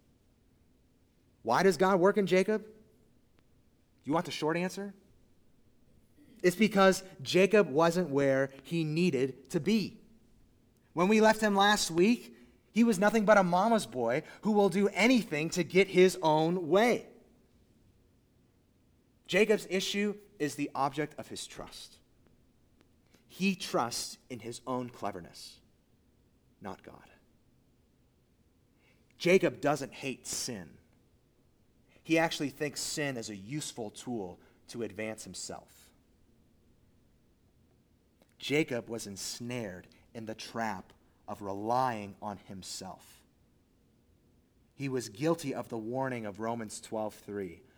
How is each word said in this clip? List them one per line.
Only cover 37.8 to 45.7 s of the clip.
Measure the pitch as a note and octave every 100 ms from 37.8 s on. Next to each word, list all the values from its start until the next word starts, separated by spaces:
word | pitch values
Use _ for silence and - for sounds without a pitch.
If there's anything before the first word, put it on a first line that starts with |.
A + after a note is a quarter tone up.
| _ _ _ _ _ _
Jacob | - C#3 D#3+ A#2+ G#2+
was | A2+ G2+
ensnared | G2 - - A#2+ B2 G#2+ F2+ - _ _
in | A#2+ A2
the | A2
trap | - A#2 A2+ F#2+ - _ _ _ -
of | G2+
relying | G2+ G2+ G#2+ B2 C3 A2 G2+ G2
on | G#2 G2 -
himself. | G2 F2+ - F#2 - - - _ _ _ _ _ _ _ _ _ _ _ _ _ _ _ _
He | C#3
was | B2+ A2
guilty | G#2 D#3 E3 C#3+
of | -
the | A#2+